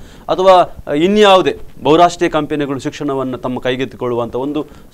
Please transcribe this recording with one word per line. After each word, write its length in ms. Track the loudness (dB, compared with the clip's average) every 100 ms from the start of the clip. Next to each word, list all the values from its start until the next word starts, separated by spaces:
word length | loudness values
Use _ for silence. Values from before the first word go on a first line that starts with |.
| -20 -14 -6
ಅಥವಾ 560 | 2 6 6 4 -4 -6
ಇನ್ಯಾವುದೇ 600 | -2 2 4 4 4 2 -4 -12 -4
ಬಹುರಾಷ್ಟ್ರೀಯ 480 | 2 4 4 2 -2
ಕಂಪನಿಗಳು 480 | -2 -4 -4 -4 -6
ಶಿಕ್ಷಣವನ್ನು 600 | -8 -8 -6 -4 -6 -6
ತಮ್ಮ 200 | -8 -6
ಕೈಗೆತ್ತಿಕೊಳ್ಳುವಂಥ 760 | -4 -4 -6 -6 -4 -4 -4
ಒಂದು 320 | -6 -4 -6 -8 -14 -20